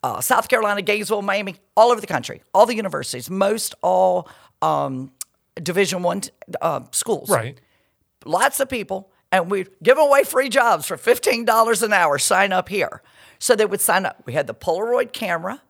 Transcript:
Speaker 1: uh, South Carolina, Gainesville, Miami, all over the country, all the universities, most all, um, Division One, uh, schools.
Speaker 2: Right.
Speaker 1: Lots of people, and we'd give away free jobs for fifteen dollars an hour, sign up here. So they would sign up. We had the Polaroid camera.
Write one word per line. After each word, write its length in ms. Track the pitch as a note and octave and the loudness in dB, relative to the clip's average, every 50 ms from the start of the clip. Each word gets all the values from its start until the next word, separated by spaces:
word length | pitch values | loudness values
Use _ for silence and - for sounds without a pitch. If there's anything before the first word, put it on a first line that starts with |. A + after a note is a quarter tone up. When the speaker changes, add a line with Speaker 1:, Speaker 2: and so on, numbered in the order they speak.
| - | -4
Speaker 1:
uh, 160 | B2+ G#2+ - | -6 -6 -6
South 300 | - - B3+ - A3 - | -2 0 0 0 2 0
Carolina, 320 | B3+ A3+ A3 G#3 G3+ G3+ | -2 0 0 -2 -2 -2
Gainesville, 400 | F#3 G#3+ G3+ G#3+ G#3 - A3 G#3 | -2 -2 -2 -2 -2 -4 -4 -4
Miami, 340 | G3 G3+ G3 G3+ G#3 G3 E3+ _ _ _ _ | -2 -4 -4 -4 -6 -8 -12 _ _ _ _
all 120 | G#3 A3 A#3+ | 4 4 4
over 100 | A#3+ A3 | 4 0
the 60 | G3+ | -2
country, 360 | - E3 C3 - - - - _ _ - | -6 -6 -6 -6 -8 -14 -16 _ _ 4
all 120 | F#3 A3 | 4 4
the 100 | A3+ B3 | 4 4
universities, 540 | G#3+ G#3+ F#3 - D3 C3 - - B2 B2 - | -4 -4 -6 -6 -6 -8 -8 -10 -10 -10 -8
most 440 | F3+ G3 G3 G3+ A3 A3+ - - - _ | -2 0 0 0 0 -2 -6 -10 -8 _
all, 460 | - F3+ F#3 F#3 F#3 F#3 F3+ F3+ E3+ - - _ _ _ _ _ | -2 0 2 4 4 2 2 0 -4 -8 -20 _ _ _ _ _
um, 500 | - D#3+ D#3 C#3+ C#3+ C#3 C3+ C3 C3 C3 _ _ - _ _ _ _ _ _ | -2 0 0 0 -2 -4 -6 -10 -12 -14 _ _ -20 _ _ _ _ _ _
Division 480 | - D#3+ F3 E3+ G3 G3 - F#3+ F3 F3+ | -10 -8 -4 0 0 0 0 -2 -2 -2
One, 180 | F3 F3 G3 - - _ _ - - F3 - | -2 -2 -4 -8 -10 _ _ -18 -14 -10 -4
uh, 200 | - E3 D3 B2 A#2+ _ | -4 -2 -4 -4 -8 _
schools. 380 | - - - - G#3 D3 - G#3 | -8 -6 -2 -2 -4 -4 0 0
Speaker 2:
Right. 300 | F#3+ A#2+ A2 B2 D3 _ _ _ _ _ _ _ _ _ _ _ _ _ - | 0 0 0 -6 -12 _ _ _ _ _ _ _ _ _ _ _ _ _ -6
Speaker 1:
Lots 340 | - D#3+ F#3 A#3+ - - - | -4 0 2 2 2 0 -2
of 80 | C4+ C4+ | -4 -4
people, 400 | C4 A#3 G3 - F#3+ F#3+ F#3+ _ _ _ _ _ | -4 -8 -6 -6 -8 -10 -10 _ _ _ _ _
and 180 | - F#3+ F3 F3 | 0 0 0 0
we'd 200 | G3+ F#3+ F#3 - _ _ | -4 -4 -4 -8 _ _
give 160 | D#3 A3+ C4+ | 2 4 6
away 260 | D4+ D#4 C#4+ C#4 C#4 - | 6 6 6 6 4 4
free 260 | - - C4 C4+ C4+ | 2 0 -2 0 2
jobs 360 | G#3 C4+ A#3+ A#3+ G3 D#3 C#3+ | 2 2 4 4 2 2 0
for 120 | - F#3+ | -8 -10
fifteen 480 | - - A3+ A#3+ A#3+ - - B3+ A#3 A#3 | -4 2 2 2 2 2 -2 -2 0 0
dollars 360 | A#3+ A3 A3+ A3+ A3+ A3+ F#3 | 2 4 4 4 4 2 0
an 120 | A#3 G#3+ G#3 | 0 2 4
hour, 240 | F#3+ E3+ D#3 C#3+ | 4 4 4 2
sign 340 | C#3 - - G3 F#3 G3 G3 | 0 2 2 2 2 2 2
up 160 | F#3 F3+ F3+ - | 0 -2 -2 -2
here. 320 | G3 G3 D#3 - - - _ _ _ _ - - _ _ | -4 -4 -4 -4 -6 -14 _ _ _ _ -20 -20 _ _
So 160 | - - A#3+ | 0 2 2
they 100 | G#3 G#3+ | 4 4
would 160 | G3 G3 G#3 | 0 0 -2
sign 240 | - - F#3 F#3+ F#3+ | 0 0 2 0 0
up. 160 | - - _ - | -2 -8 _ -14
We 80 | - A#2+ | -4 -4
had 140 | D#3 C3+ | -4 -4
the 60 | C3 A2+ | -4 -8
Polaroid 600 | _ - - D#3+ F3+ G#3+ A#3 A#3+ B3 B3 A3+ - | _ -4 -4 -2 -2 0 0 0 0 0 -2 -6
camera. 480 | - A#3 F#3 F3 E3 E3+ F#3+ A#3+ C#4+ _ | -8 -6 -4 -4 -4 -6 -8 -10 -12 _